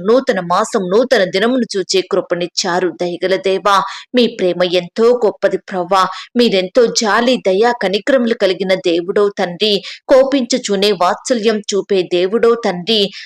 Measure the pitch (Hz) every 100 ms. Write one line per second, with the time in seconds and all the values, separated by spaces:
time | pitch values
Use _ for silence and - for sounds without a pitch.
0 | 180 240 262 196 175 180 214 226 180 202
1 | 254 247 185 180 226 262 226 196 180 190
2 | - 185 - 175 175 - 202 175 185 156
3 | 180 175 180 185 190 190 190 196 185 -
4 | - 247 233 - 185 175 180 180 175 -
5 | 226 247 214 - 196 180 - 190 175 190
6 | 180 - - 240 233 190 185 - 226 233
7 | 220 196 240 240 190 185 233 240 196 196
8 | - 269 240 226 190 185 190 190 185 170
9 | 175 196 208 202 180 175 214 202 - -
10 | - 262 269 277 240 254 - 202 202 196
11 | 180 - - 240 208 214 202 196 196 196
12 | 165 175 185 220 233 233 220 180 175 220
13 | 196 -